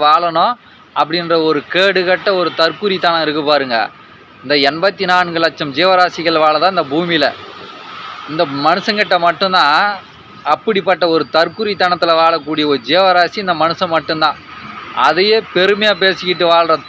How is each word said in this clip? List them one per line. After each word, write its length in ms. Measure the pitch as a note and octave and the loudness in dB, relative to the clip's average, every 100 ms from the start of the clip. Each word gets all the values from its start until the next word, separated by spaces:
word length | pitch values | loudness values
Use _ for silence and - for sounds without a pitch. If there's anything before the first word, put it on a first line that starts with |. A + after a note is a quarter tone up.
| D3 | 2
வாழணும் 500 | D#3+ F3 E3 G3+ A#3+ - - - C#3+ | 2 2 0 0 -2 -12 -20 -10 -4
அப்படின்ற 400 | D3 F3 E3+ E3 | -2 -2 -2 0
ஒரு 180 | D#3+ D3 - | 2 0 -2
கேடுகட்ட 580 | E3+ G3 F#3 F3+ F3+ G#3 | 0 0 0 0 0 0
ஒரு 180 | F#3 E3 C#3 | 0 -2 0
தற்குறித்தனம் 680 | E3 D#3 G3+ F#3+ F3 E3 D3+ | -2 -2 -4 -2 0 0 -2
இருக்கு 180 | D3+ | -2
பாருங்க. 340 | D3 D3 C3 A#2 G2+ - - - - - | 0 0 0 -2 -4 -8 -20 -20 -20 -12
இந்த 160 | C3 D3 | -2 0
எண்பத்தி 420 | C#3 D#3+ F#3+ F#3 | 0 0 -2 -2
நான்கு 340 | F3+ F3+ F3 E3 | 0 0 0 0
லட்சம் 280 | E3 D#3 D3+ | -2 -2 -6
ஜீவராசிகள் 600 | C3+ F#3 F#3 F3 F3 E3 D#3+ | 0 2 4 2 0 0 2
வாழதான் 320 | D#3 D3+ F3+ | 2 2 0
இந்த 80 | F3+ C#3+ | 0 -2
பூமியில. 360 | D3+ F3 D#3+ C3 - - - - - - - - - - | -2 0 0 0 -4 -16 -18 -18 -18 -18 -16 -16 -16 -8
இந்த 140 | D#3+ D#3 C#3 | -4 -4 0
மனுஷங்கிட்ட 520 | D3+ F#3 A3 G#3 F#3 F3+ | 0 0 -2 -2 0 2
மட்டும்தான் 600 | E3+ E3 F#3+ F#3 D3 D#3 G#3 F#3+ - - - - | 2 0 0 2 4 2 0 -4 -12 -20 -20 -8
அப்படிப்பட்ட 600 | C#3+ D3+ A3+ G3+ E3+ E3+ F3 | -2 -2 0 -2 0 0 2
ஒரு 160 | E3 C3+ | 0 0
தற்குறித்தனத்துல 840 | D#3+ E3+ E3 G#3+ F3+ F3+ F3 E3+ D#3+ | 0 0 -2 -4 0 0 0 2 2
வாழக்கூடிய 460 | E3 E3 C#3+ D#3 D3 | 2 0 -4 -2 0
ஒரு 140 | C#3 A2+ | -2 0
ஜீவராசி 500 | F3 F#3+ F3+ E3+ G#3+ | 2 4 4 2 -2
இந்த 120 | F#3+ D#3+ | -4 0
மனுஷன் 300 | D#3+ E3 F3+ | 0 -2 -2
மட்டும்தான். 420 | D#3+ C#3+ D#3+ D#3 - - - - - - - C3+ | -2 -2 0 0 -2 -12 -18 -16 -16 -10 0 2
அதையே 320 | D#3+ G#3 A3 - | 4 2 2 0
பெருமையா 400 | F3 F#3+ G3+ G#3+ F#3 | 0 2 2 2 2
பேசிக்கிட்டு 440 | F#3+ F3 F3+ E3+ E3+ | 0 0 -4 0 2
வாழ்ற 300 | E3+ E3 D3+ | 4 2 0